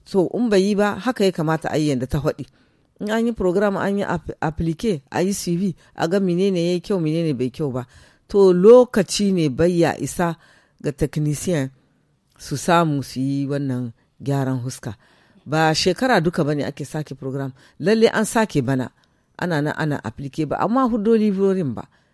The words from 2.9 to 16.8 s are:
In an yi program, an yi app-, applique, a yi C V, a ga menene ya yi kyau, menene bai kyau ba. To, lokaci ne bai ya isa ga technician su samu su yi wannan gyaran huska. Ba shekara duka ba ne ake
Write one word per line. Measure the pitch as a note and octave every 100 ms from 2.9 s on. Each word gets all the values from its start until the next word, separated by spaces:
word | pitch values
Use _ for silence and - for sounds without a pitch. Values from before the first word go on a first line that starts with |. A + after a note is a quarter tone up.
| _
In | G#3
an | A3+ A#3
yi |
program, | A3+ F#3 F3 G#3 F#3+
an | G3 G3+
yi |
app-, | - E3+ - -
applique, | D#3 D#3 E3 D#3+ A#3 D#3+ -
a | B2
yi | F3+
C | G3 - E3+
V, | G3 - _ -
a | E3
ga | G3
menene | F#3+ F3 G3 F#3
ya | E3+
yi | F3+
kyau, | - G3
menene | D#3 D#3+ E3
bai | B2 B2+
kyau | - D3+
ba. | B2+ A#2 - - _ _
To, | G3+ F#3+
lokaci | F3+ G3 B3 A#3+ - F3 - G3+
ne | F#3 D#3
bai | A#2+ E3+ F3
ya | D#3 -
isa | D3+ - E3+ E3 _ _ _ _
ga | -
technician | C#3 D3 D#3 D3+ C#3+ - D#3+ C3+ - _ _ _ _ _ _
su | - C#3+
samu | - E3+ E3 C#3+
su | B2+ B2+
yi | C3+ C#3 C#3
wannan | C#3+ C#3 B2+ B2 - _ _
gyaran | B2+ C#3 C3 C3
huska. | B2 - - G#2 _ _ _ _ -
Ba | D3+ D#3+
shekara | D#3 F#3 F3 B3+ A3
duka | E3 F3+
ba | D3
ne | D3
ake | A#2 -